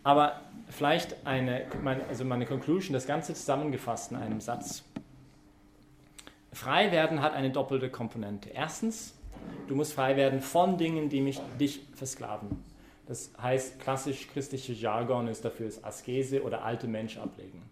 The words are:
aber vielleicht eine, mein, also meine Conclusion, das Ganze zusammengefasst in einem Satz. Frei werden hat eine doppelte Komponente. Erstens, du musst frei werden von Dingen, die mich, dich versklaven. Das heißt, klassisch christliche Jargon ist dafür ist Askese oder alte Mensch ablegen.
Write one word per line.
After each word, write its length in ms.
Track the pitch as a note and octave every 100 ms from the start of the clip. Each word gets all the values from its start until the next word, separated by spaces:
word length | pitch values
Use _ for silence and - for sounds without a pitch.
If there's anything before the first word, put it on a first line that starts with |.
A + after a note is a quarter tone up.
aber 400 | C#3 C#3+ D3 - - - -
vielleicht 580 | - C#3+ E3+ - - C#3+
eine, 380 | C3 B2+ B2 - -
mein, 180 | C3+ C3 -
also 180 | B2+ C3
meine 220 | B2 A#2+
Conclusion, 460 | C3+ C#3 F3+ F#3
das 120 | C3 -
Ganze 300 | D#3 D#3+ -
zusammengefasst 760 | - C#3 D3+ B2+ - A2+ -
in 60 | A#2+
einem 240 | A2 A2
Satz. 420 | A2+ A#2 - - - - - - - - - - - - - - - - - - -
Frei 400 | - B2 D#3+ G#3
werden 300 | E3+ D#3+ D#3+
hat 120 | D3
eine 180 | C#3+ C3+
doppelte 400 | C3+ C3 C3+ B2+
Komponente. 580 | - A2+ A2+ G#2 G#2 -
Erstens, 640 | - D#3 - A3+ A3 - - - - - - -
du 80 | C#3
musst 180 | D3+
frei 220 | - C3 C#3
werden 260 | C#3 C3
von 380 | C3+ E3+ F#3 F3+
Dingen, 300 | E3 D#3+ D3+
die 120 | C#3
mich, 180 | C#3 C3+ - -
dich 260 | C#3+ - -
versklaven. 720 | - - - - G#2+ G#2 F#2+ - - - - -
Das 260 | A#2 - -
heißt, 400 | B2 C3 C3 -
klassisch 480 | - C3+ C#3+ C3+ -
christliche 440 | C#3+ C3+ C3 -
Jargon 540 | A2+ A2 A2 A#2+ A#2+ A#2
ist 180 | G#2+ A#2
dafür 220 | - A2
ist 180 | G#2 G#2+
Askese 580 | - - B2+ C3+ C3+
oder 200 | A#2+ A2+
alte 240 | A2 A#2+ A#2
Mensch 300 | A2 A2 -
ablegen. 460 | A2 - F#2+ F2+ A2